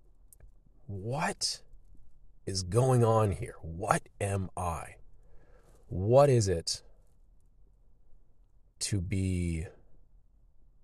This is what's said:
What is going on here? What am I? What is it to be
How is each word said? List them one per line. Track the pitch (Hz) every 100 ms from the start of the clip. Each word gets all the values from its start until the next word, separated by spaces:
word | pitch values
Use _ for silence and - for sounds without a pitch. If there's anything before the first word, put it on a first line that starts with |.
| - - - - - - - - -
What | 98 107 143 185 - - - - - - - - - - - -
is | 95
going | 87 110 131 127 110
on | 113 107
here? | 82 - -
What | 80 82 104 - - -
am | 101 98 90 -
I? | 87 80 - - - - - - - - - - -
What | 87 101 127 143
is | 123 98
it | 85 - - - - - - - - - _ - _ - - - - - - _ - _ -
to | - 101
be | 90 95 95 90 87 82 78 - - - - - - _ _ - - -